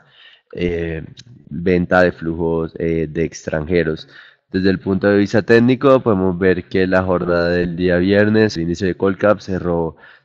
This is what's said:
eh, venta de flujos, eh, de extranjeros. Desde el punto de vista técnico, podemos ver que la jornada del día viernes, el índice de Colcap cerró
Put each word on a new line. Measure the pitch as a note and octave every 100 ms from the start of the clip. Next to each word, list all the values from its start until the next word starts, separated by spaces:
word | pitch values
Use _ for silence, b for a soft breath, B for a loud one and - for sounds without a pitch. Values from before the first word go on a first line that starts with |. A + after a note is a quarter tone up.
| b b b b _
eh, | - F2 E2+ E2 D#2+ - - - - -
venta | E2 F2+ F2+ F2 F#2
de | F2+
flujos, | - E2 E2 E2 E2 D#2+ -
eh, | E2 E2 D#2+
de | D#2
extranjeros. | D#2 - - D#2 D#2 F2 D#2+ D#2+ - b b b _
Desde | F#2+ F#2+
el | F#2
punto | G2 F#2+ G2+
de | G2+
vista | G2+ A2
técnico, | F#2 A#2 A#2+ B2+ C#3 C3
podemos | A#2+ F#2+ F#2+ F2
ver | F#2+ F2+ -
que | G2 F#2
la | F#2+
jornada | F#2 F2 F2 E2+ F2
del | F2 F2 E2+
día | F2+ F2
viernes, | F#2 G2+ G#2+ A2 G#2+ E2
el |
índice | E2 E2+ F#2+
de | E2+
Colcap | G2 F#2+ G#2 G2+
cerró | - F2+ E2+ E2+ E2 - b b